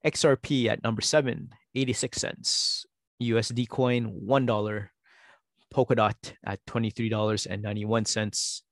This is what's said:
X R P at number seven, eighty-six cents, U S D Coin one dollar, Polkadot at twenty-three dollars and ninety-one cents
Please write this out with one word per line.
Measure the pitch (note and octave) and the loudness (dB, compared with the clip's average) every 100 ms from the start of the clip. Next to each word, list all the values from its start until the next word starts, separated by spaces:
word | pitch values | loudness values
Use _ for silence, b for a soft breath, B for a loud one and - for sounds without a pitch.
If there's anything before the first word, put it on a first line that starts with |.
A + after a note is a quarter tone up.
X | D3+ - D#3+ | -2 2 4
R | C3+ | 4
P | - C#3+ A2+ | 2 0 2
at | A2 | 0
number | A#2 A2 | 0 -2
seven, | - D#3 C3 - - - _ C3 | 2 2 2 -4 -10 -18 _ -2
eighty-six | C3 A#2 B2 - | -2 -2 -4 -4
cents, | - - - - - - - _ _ _ | -6 -6 -2 0 0 -2 -8 _ _ _
U | A#2+ A2+ | 0 2
S | A2 | 2
D | A#2+ B2 | -2 -2
Coin | - B2+ B2 A2+ | 0 2 2 -2
one | G2 G2 C3+ B2 | -6 2 2 4
dollar, | G#2+ G#2+ G#2+ G2 _ b b b b _ _ _ | 0 0 -4 -8 _ b b b b _ _ _
Polkadot | - B2 A#2 G#2+ A2+ - - - | 0 2 4 2 0 -10 -14 -10
at | G2 - | -10 -6
twenty-three | A#2+ A2+ - A2+ | -2 -2 -2 -2
dollars | G#2+ G#2+ G#2 - | 0 0 0 -4
and | G#2 | -6
ninety-one | G#2 G#2 G#2 A2+ G#2+ | -4 -6 0 0 2
cents | A2 G#2+ - - - _ | -2 -2 -2 -6 -6 _